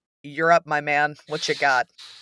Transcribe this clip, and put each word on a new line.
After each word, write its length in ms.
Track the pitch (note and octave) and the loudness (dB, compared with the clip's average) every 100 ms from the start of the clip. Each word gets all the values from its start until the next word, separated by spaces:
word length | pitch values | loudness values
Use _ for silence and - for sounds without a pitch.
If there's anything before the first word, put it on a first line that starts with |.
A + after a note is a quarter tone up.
| _ _ | _ _
you're 300 | D3 D3 E3 | -12 -2 4
up, 140 | E3+ D3+ | 4 2
my 140 | D3 | -4
man. 340 | D3 C#3+ D3 D3 - | 0 0 0 -4 -10
What 200 | D#3 - | -6 -4
you 80 | D3 | 0
got? 320 | C#3+ B2+ A#2+ - - - | 2 2 0 -8 -20 -20